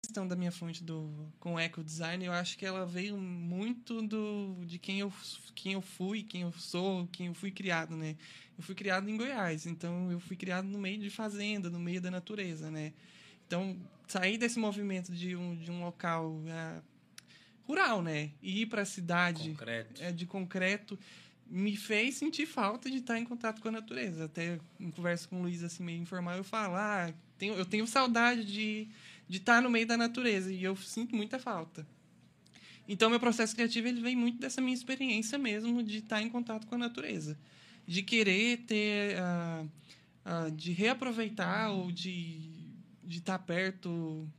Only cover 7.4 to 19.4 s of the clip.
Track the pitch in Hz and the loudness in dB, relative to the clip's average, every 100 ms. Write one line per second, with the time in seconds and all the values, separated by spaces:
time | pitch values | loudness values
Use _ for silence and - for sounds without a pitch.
7.4 | 196 190 190 170 165 165 156 156 - - | -6 -4 0 0 0 -4 -4 -6 -10 -20
8.4 | - - 165 190 202 185 196 214 247 262 | -20 -16 -10 -6 2 2 2 -2 -2 0
9.4 | 185 156 165 165 170 175 180 175 175 180 | 0 0 -4 -6 -4 -2 0 -2 -4 -6
10.4 | 185 180 190 202 196 208 202 - 220 208 | -2 -2 -2 -2 -2 -2 -6 -4 -4 -2
11.4 | 208 208 175 170 170 180 180 180 180 214 | -2 0 -2 -2 -2 -2 -2 -4 -6 -6
12.4 | 190 160 156 156 151 - - - - - | -4 -4 -6 -4 -6 -8 -20 -20 -20 -20
13.4 | - 175 190 185 - - - 190 185 220 | -4 -2 0 -4 -10 -18 -6 0 2 4
14.4 | 240 233 214 202 202 190 180 175 180 180 | 2 2 0 2 0 -2 -2 -4 -2 -2
15.4 | 175 170 165 175 175 175 175 165 160 156 | -4 -4 -4 -4 -4 -2 0 0 0 -4
16.4 | 156 165 165 165 156 _ _ - - - | -6 -6 -6 -8 -14 _ _ -20 -20 -20
17.4 | - - - 311 370 220 170 151 151 147 | -20 -20 -2 4 6 4 4 0 -2 -4
18.4 | 185 190 226 214 196 - 175 175 175 160 | -2 0 0 0 -2 -2 2 4 4 2